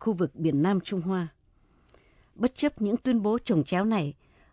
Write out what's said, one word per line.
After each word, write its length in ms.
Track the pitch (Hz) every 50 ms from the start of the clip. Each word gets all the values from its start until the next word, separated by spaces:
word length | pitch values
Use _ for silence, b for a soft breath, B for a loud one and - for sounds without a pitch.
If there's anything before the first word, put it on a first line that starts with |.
khu 120 | - 226
vực 180 | 202 170 175 147 -
Biển 280 | - 160 160 139 143
Nam 180 | 156 190 202 185
Trung 200 | - - 208 185
Hoa. 280 | 160 185 190 180 170 156 - _ _ _ _ b b b b b b b b b b b b b b b b
Bất 180 | - 214 254 -
chấp 260 | - 294 294 - -
những 140 | 208 202 233
tuyên 260 | - - 254 247 226
bố 160 | 196 208 220 247 -
chồng 200 | - 196 156 135
chéo 200 | - 180 180 202
này, 300 | 220 220 196 147 143 - b b b b b b b